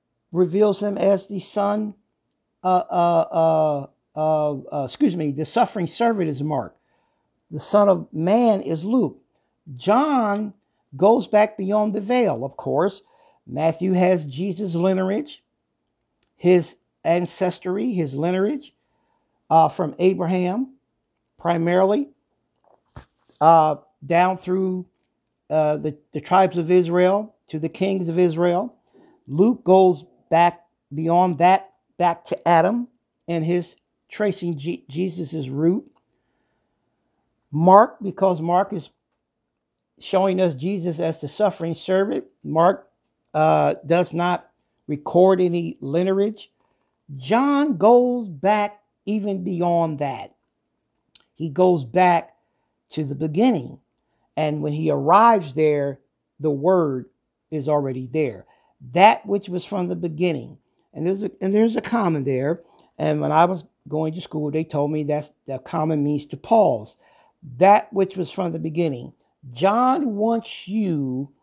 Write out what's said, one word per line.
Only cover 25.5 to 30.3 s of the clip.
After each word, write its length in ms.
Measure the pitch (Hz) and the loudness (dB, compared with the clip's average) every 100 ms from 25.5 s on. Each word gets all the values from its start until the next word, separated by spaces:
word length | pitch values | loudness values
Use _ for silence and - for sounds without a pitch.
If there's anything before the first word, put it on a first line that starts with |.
| 156 151 151 | 0 0 0
the, 180 | 151 143 _ | -4 -8 _
the 80 | 151 | -10
tribes 380 | - 185 185 175 | 0 2 2 0
of 120 | 160 | 2
Israel 640 | 180 170 175 180 202 214 _ _ | 2 2 2 2 2 -4 _ _
to 120 | 156 | -8
the 120 | 156 | -8
kings 400 | - 190 196 170 | -4 -4 -2 -2
of 80 | 170 | 0
Israel. 580 | 180 160 175 175 240 _ _ _ _ _ - | 0 2 0 0 -2 _ _ _ _ _ -8
Luke 380 | 143 214 247 | 2 2 2
goes 400 | - 190 185 151 - _ | 4 6 6 2 -6 _
back 380 | - | -2